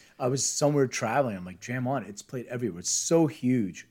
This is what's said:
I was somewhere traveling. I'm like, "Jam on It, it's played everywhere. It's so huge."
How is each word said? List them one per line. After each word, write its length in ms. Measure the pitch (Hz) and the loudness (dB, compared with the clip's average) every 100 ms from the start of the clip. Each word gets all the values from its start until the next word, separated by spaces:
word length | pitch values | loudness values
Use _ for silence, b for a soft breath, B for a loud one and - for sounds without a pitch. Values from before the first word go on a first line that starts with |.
| b b | b b
I 100 | 127 | -2
was 160 | 135 - | 0 0
somewhere 400 | - 147 147 131 | 2 2 4 2
traveling. 500 | - 113 127 127 95 | 2 0 2 0 -2
I'm 80 | |
like, 160 | 90 90 | -8 -12
"Jam 260 | - 127 127 | -6 -4 -2
on 160 | 135 | -2
It, 40 | 98 | -6
it's 120 | 101 | -12
played 240 | - 131 117 | -12 -10 -8
everywhere. 340 | 120 120 85 | -4 -4 -4
It's 100 | - | -4
so 360 | - - 165 156 | -2 2 4 4
huge." 600 | - 123 127 98 - - | 2 2 2 0 -4 -16